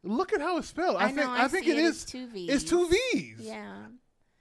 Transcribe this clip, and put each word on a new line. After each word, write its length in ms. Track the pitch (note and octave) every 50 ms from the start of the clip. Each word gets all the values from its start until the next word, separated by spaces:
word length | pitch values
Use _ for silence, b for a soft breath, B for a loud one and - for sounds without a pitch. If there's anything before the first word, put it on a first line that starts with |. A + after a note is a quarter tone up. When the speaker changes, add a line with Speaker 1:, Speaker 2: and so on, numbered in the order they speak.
| -
Speaker 1:
look 300 | F#3 G#3+ D4+ F#4 - G#4+
at 80 | D#4+
how 160 | D4 F4+ F4+
it's 100 | D4+ -
spelled. 300 | - - D4+ F#4 F4 B3+
I 60 | F3 G3+
Speaker 2:
I 20 |
Speaker 1:
think, 100 | C4+ C#4
Speaker 2:
know, 120 | D4 C#4+ B3+
Speaker 1:
I 120 | B3 B3 B3+
Speaker 2:
I 20 |
Speaker 1:
think 180 | C4 D#4 F#4+ -
Speaker 2:
see 60 | E4+
Speaker 1:
it 60 | C#4+
Speaker 2:
it. 60 | D4 E4
Speaker 1:
is. 200 | E4 D4+ - -
Speaker 2:
It's 80 | -
two 160 | - B3+ B3+
V's. 220 | A#3+ A3+ F#3+ F3 E3+
Speaker 1:
It's 140 | C#4 C#4 D#4
two 260 | D#4+ E4+ F4 F4+ D#4+
V's. 500 | F4 A4+ C5 B4+ G#4+ G#3+ C#3 - - -
Speaker 2:
Yeah. 460 | A3 A3 A3 G#3+ G#3 G3+ F#3+ G3+ G#3+ A3 A#3+ B3+ _ _ _ _ _ _ _ _